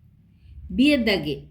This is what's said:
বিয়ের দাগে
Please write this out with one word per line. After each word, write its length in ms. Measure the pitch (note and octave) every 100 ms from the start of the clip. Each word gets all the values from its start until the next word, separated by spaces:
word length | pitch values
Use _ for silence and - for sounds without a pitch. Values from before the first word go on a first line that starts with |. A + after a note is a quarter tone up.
| _ _ _ _ - - -
বিয়ের 300 | F#3+ C#4+ C#4 A3
দাগে 300 | F#3 D3 C#3+ -